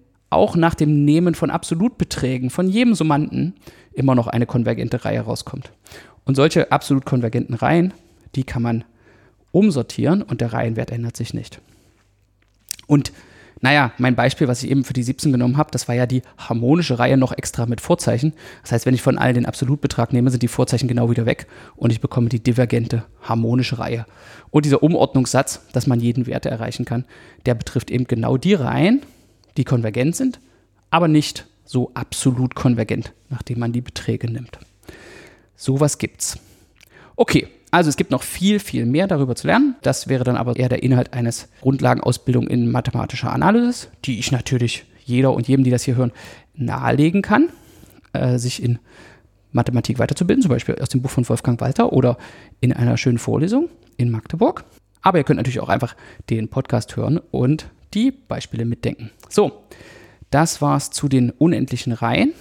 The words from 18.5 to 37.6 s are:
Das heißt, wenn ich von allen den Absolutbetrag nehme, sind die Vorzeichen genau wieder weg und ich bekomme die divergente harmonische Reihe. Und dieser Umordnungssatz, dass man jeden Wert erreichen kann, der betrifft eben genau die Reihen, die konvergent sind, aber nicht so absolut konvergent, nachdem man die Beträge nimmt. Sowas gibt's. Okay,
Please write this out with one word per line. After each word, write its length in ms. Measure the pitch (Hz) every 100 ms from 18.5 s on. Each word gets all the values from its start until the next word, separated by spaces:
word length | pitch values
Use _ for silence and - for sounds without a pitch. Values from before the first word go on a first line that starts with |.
| -
Das 80 | -
heißt, 160 | 117 127
wenn 80 |
ich 80 | 127
von 160 | 139 123
allen 160 | 127
den 120 | 120 120
Absolutbetrag 640 | - 127 147 143 - 117
nehme, 180 | 120 127
sind 140 | 123
die 40 | 123
Vorzeichen 380 | - 127 123 123
genau 220 | 120 117
wieder 160 | 117 113
weg 220 | 139 - - -
und 160 | - 120
ich 100 | 113
bekomme 280 | - 131 120
die 140 | 120
divergente 640 | 127 117 120 120 117 117 - -
harmonische 600 | - 113 113 127 120 120
Reihe. 260 | - 117 113 - - - -
Und 140 | 151
dieser 180 | 147 135
Umordnungssatz, 800 | 156 170 - 135 120 127 - - _
dass 160 | 123 127
man 100 | 120
jeden 280 | 117 120 120
Wert 200 | - -
erreichen 380 | 113 117 -
kann, 200 | 123 120 - - - - -
der 100 | 113
betrifft 340 | - 123 -
eben 160 | 120 127
genau 300 | 113 117 127
die 180 | 180
Reihen, 480 | 202 156 127 175 269 - _ _ _ _ -
die 60 |
konvergent 520 | 123 127 113 110 131 -
sind, 240 | 131 - _ _ _ _ -
aber 180 | 165 170
nicht 380 | 151 147 - - _
so 260 | - 123 -
absolut 640 | - 123 - 135 123 127
konvergent, 580 | - 131 113 107 107 - _ -
nachdem 300 | 123 - 120
man 140 | 117
die 100 | 120
Beträge 480 | 120 - - 113 120
nimmt. 280 | 117 120 - - _ - - - - - _ _
Sowas 440 | - - 135 147 -
gibt's. 400 | - - - - _ _ _ _ _ - - -
Okay, 320 | 233 - - -